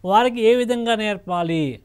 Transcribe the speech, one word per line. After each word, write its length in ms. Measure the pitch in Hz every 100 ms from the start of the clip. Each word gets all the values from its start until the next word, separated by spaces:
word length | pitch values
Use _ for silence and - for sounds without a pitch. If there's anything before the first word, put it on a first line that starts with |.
వారికి 380 | 180 202 247 240
ఏ 120 | 220
విధంగా 400 | 247 240 240 233
నేర్పాలి? 840 | 226 214 196 190 175 170 165 143 110